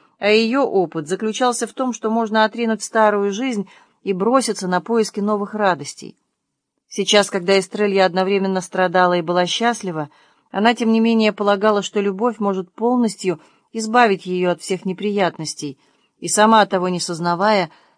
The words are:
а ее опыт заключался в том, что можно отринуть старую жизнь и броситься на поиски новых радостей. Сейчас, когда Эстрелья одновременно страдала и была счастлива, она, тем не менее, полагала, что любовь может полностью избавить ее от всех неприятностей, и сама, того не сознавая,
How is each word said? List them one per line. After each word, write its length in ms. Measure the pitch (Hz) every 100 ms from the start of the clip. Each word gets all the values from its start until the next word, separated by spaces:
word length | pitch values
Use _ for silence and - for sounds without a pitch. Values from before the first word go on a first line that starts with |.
| _ _
а 100 | 196
ее 340 | 214 226 269
опыт 440 | 269 196 170 160 147
заключался 600 | 185 220 214 254 240 226
в 60 |
том, 180 | - 254
что 160 | 226 220
можно 360 | 226 226 220 220
отринуть 360 | 220 233 214
старую 500 | - 226 214 208 202
жизнь 380 | 196 262 214 190 - _ _
и 100 | 190
броситься 540 | 185 214 262 233 202 185
на 120 | 180
поиски 400 | - 233 214 -
новых 340 | 202 208 202
радостей. 640 | 214 202 165 139 - - - _ _ _ _ _ _ _
Сейчас, 420 | - 190 208 202
когда 300 | 196 175 196
Эстрелья 460 | 185 202 208 196 185
одновременно 560 | 180 190 196 190 190
страдала 560 | 180 185 185 180 180 180
и 40 |
была 240 | 165 175 180
счастлива, 640 | - 233 233 185 156 147 _ _ _ _
она, 240 | 196 220
тем 180 | 233 226
не 80 | 226
менее, 340 | 226 226 214
полагала, 480 | 208 202 202 214 208
что 180 | 196 208
любовь 400 | 202 190 247 220
может 320 | 202 190 180
полностью 680 | - 226 247 233 - 185 160 - _ _
избавить 520 | 226 220 240 233 190 185
ее 260 | 180 180
от 100 | 175
всех 240 | - 185 190
неприятностей, 920 | 180 208 202 180 - 156 - 147 131 _ _ _ _
и 100 | 165
сама, 360 | 208 214 220 202
того 240 | 190 180
не 100 | 180
сознавая, 720 | - 165 175 175 208 208 165 - _